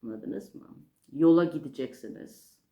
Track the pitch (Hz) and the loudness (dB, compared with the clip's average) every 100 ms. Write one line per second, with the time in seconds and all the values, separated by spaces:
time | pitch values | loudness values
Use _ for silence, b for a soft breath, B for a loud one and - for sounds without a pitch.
0 | 117 110 - - - - - - - _ | -10 -10 -8 -10 -10 -20 -20 -20 -20 _
1 | _ 135 165 165 170 160 147 - 131 - | _ 2 6 6 4 -2 -10 -8 -10 -8
2 | 110 - - - - _ _ | -16 -16 -16 -20 -20 _ _